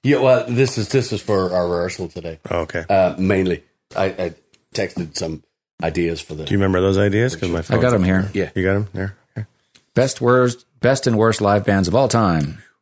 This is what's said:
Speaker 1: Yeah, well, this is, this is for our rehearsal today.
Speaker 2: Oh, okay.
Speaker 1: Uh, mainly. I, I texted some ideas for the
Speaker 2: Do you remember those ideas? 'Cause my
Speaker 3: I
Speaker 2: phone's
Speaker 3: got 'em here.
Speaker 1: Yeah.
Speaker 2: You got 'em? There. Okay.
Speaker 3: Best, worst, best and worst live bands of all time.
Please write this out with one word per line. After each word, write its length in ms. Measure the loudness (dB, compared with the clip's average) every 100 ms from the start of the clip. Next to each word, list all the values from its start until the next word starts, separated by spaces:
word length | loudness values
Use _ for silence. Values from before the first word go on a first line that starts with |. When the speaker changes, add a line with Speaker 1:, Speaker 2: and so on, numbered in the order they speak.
Speaker 1:
Yeah, 160 | 2 4
well, 260 | 4 4 2
this 300 | 0 0 0
is, 100 | 0
this 220 | 0 -2
is 100 | -6
for 300 | 0 0 0
our 140 | 0 0
rehearsal 400 | -2 -4 -6 -10
today. 320 | -10 -12 -14 -6
Speaker 2:
Oh, 100 | -4
okay. 240 | -4 -8 0
Speaker 1:
Uh, 280 | 2 2 0
mainly. 460 | 0 2 0 -2 _ _ _ -4
I, 100 | -4
I 300 | -4 -8 -8 _ _ _
texted 440 | -6 -4 -6 -8 -8
some 260 | -8 -10 _ _ _ _
ideas 380 | -6 -2 -4 -4
for 140 | -10 -12
the 100 | -4
Speaker 2:
Do 60 |
you 60 | 0
remember 220 | 0 2
those 180 | 2 2
ideas? 380 | 2 2 -2 -2
'Cause 140 | -4
my 100 | -4
Speaker 3:
I 20 |
Speaker 2:
phone's 180 | -2 0
Speaker 3:
got 120 | 2
'em 100 | 2
here. 260 | 2 2 0
Speaker 1:
Yeah. 180 | -4 -4 -2
Speaker 2:
You 80 |
got 120 | 0 0
'em? 100 | -4
There. 220 | -6 -8 -10 _ -14
Okay. 100 | -14 _ _ _ _ 0
Speaker 3:
Best, 260 | 0 0
worst, 440 | 2 4 2 -2 _ _
best 280 | 0 2 0
and 100 | 2
worst 240 | 2 2
live 240 | 2 2 2
bands 220 | 0 2
of 60 | 2
all 120 | 2
time. 520 | 2 2 0 -2 -8 -20 _